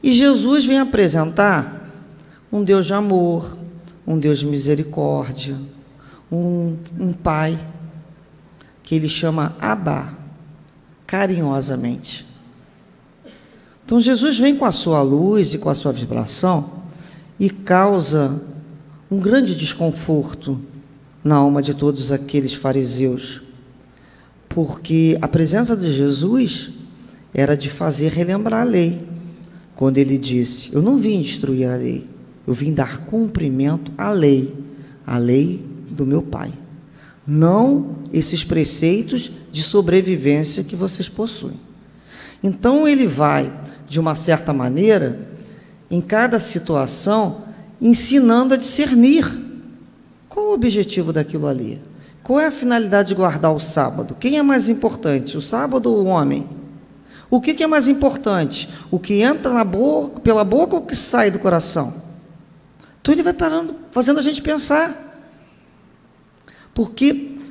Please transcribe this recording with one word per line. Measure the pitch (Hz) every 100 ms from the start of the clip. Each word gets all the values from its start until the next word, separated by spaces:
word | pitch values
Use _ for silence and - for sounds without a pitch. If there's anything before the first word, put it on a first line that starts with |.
E | 277
Jesus | 247 277 247 226 294 247
vem | 269
apresentar | 269 220 185 160 160 165 202 175 123 - - - - - - - _
um | 208
Deus | 196 196 165
de |
amor, | 196 208 185 175 170 165 - - - - - -
um | 160
Deus | 147 143
de | 147
misericórdia, | 143 139 147 151 - 143 143 131 139 139 135 139 - - - - - _
um, | 170 175 175 170 160 170 170
um | 185
Pai, | 175 180 156 156 165 - - - - - - _ - - - - _
que | -
ele | 160 156
chama | - 165 160 151 160
Abba, | 214 214 165 147 139 - - - - - - _ _ _ -
carinhosamente. | 214 196 180 151 139 139 127 120 127 - - - - - - - _ _ _ _ _ - - - - - _
Então, | - 233
Jesus | 233 247 285 240
vem | 262 277
com | 262
a |
sua | 165 - 156
luz | 139 143 185 214 165 151
e |
com | -
a | 143
sua | 151
vibração | 120 120 117 110 - 185 170 143 - - - - - - -
e | 196
causa | - - 185 196 196 143 151 139 147 - - - - - - _
um | 196
grande | 190 254 233 165
desconforto | 151 - 165 156 - 156 135 - - 131 - - - - - -
na | 147 147
alma | 143 143
de | 139
todos | 143 147 139 127
aqueles | 139 139 147 135
fariseus, | - 135 135 127 120 131 127 - - - - - - - _ - _ _ _ _
porque | - 156 - - 160 160 160
a | 156
presença | 160 160 190 240 220
de | 175
Jesus | 135 143 135 170 247 240 - - - - - - - -
era | 123 139 147
de | 139
fazer | - 170 135 156
relembrar | 151 175 196 220 220
a | 247
lei, | 196 170 175 - - - - - - - -
quando | 135 135
ele | 135 135
disse, | 127 123 123 - -
"Eu | 143
não | 190 277
vim | 214 202
destruir | 143 - 139 131 127
a | 123
lei, | 123 127 - - - - -
eu |
vim | 120 147
dar | 147 127 -
cumprimento | - 220 226 220 151 131 139 165 - -
à | 202
lei, | 208 147 135 131 - - - - - -
à | 120
lei | 120 127 160 180 - - -
do | 143 135
meu | 147
Pai, | - - - - - - - - - - 147
não | 151 160 196 254 285 277 - -
esses | 160 156 170
preceitos | - 160 147 - 160 196 233 254 - - -
de | 151
sobrevivência | 156 208 175 185 180 175 135 147 151 -
que | 170 175
vocês | 185 - 185
possuem." | - 226 - 135 - - - - - - - - -
Então, | 196 190 240 285 302
ele | 277 233
vai, | 135 151 143 135 - - - -
de | 147
uma | 160 151
certa | - 156 -
maneira, | 143 123 135 208 208 139 117 - - - - - - -
em | 175
cada | 170 214 240 233
situação, | - 175 160 151 135 - - 220 196 147 - - - -
ensinando | 226 233 - 277 240 233 262
a | 262
discernir | 254 - 294 247 247 320 - - - - - - - _ _ _ _
qual | - 214
o |
objetivo | 208 233 208 202 - 165
daquilo | 156 151 160 147
ali, | 131 110 - - - - -
qual | - 269
é | 311
a |
finalidade | 294 247 233 214 202 196
de | 185
guardar | 185 151 160
o | 156
sábado, | - - 127 - - -
quem | 247 294
é |
mais | 285 277 214
importante, | 226 226 - 160 139 123 156
o |
sábado | 151 226 277 254 240
ou | 220
o | 190
homem? | 180 143 143 - - - - - - - - -
O | 247
que | 254 302
que |
é | 320
mais | 311 254
importante? | 277 277 277 - 190 143 - - - -
O | 185
que | - 202
entra | 220 302 269
na | 240
boca, | 208 190 269 302 285 -
pela | - 220
boca | 202 233 339 349
ou |
o | -
que | -
sai | - 240 214
do | 185
coração? | 190 170 160 170 131 - - - - - - - _ _ - _
Então | -
ele | 311
vai | 339
parando, | - 330 320 330 - -
fazendo | 240 247 294
a |
gente | 277 285
pensar. | 294 302 - 294 330 - - - - - - _ _ _ _ _ _ _ _ _ - - -
Porque | - 226 - 277 - - - -